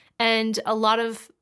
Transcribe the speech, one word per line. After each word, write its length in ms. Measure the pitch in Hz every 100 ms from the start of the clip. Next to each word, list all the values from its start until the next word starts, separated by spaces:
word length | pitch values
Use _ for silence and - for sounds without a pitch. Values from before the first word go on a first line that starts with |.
| _ -
And 360 | 226 226 220 214 -
a 100 | 220
lot 240 | 220 226
of 300 | 233 220 - _